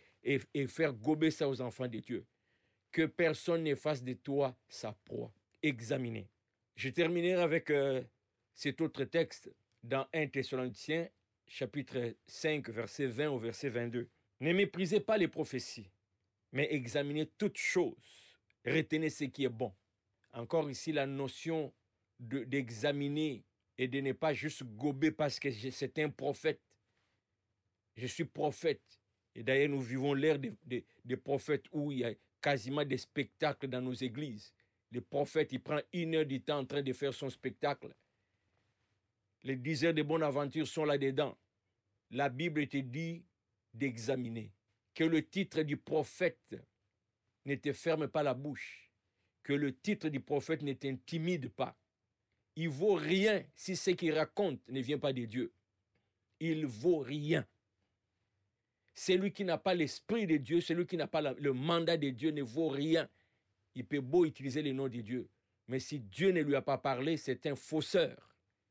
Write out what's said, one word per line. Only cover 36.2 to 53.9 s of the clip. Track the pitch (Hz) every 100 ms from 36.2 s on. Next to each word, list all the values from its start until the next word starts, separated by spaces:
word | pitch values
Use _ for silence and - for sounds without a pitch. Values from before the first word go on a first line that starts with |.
| 151
du | 131
temps | - 147
en |
train | 131 143
de | 135
faire | 123 139
son | 120 135
spectacle. | - 131 104 143 - - - _ _ _ _ _ _ _ _ _ _ _ _ _ _
Les | 131 131
dix | 127 151
heures | 165
de | 156
bonne | 151 165
aventure | 151 139 143 160 147
sont | -
là-dedans. | 151 143 135 135 139 - _ _ _ _ _ _ _
La | 123 139
Bible | 123 170 151 143
te | 143
dit | 131 131 165 170 - _ _ _ _
d'examiner. | 113 139 117 113 127 120 113 104 - _ _ _
Que | -
le | 160 160
titre | 151 196 185 156
du | 151 143
prophète | - 156 143 - - - _ 107 - _ _ _ _ _ _ _ 139
ne |
te | 139 147
ferme | 127 165 156 143
pas | 156
la | 147
bouche. | 127 147 139 - - - _ _ _ _ _
Que | -
le | 143 143 131
titre | - 202 156
du | 139
prophète | - 143 - 156
ne | 143
t'intimide | 127 139 127 - 165 165 175 123
pas. | - 123 - _ _ _ _ _ _ _ -
Il | 165
vaut | 135 208
rien | 180 151 190 214 202 -
si | - - 185
ce | 196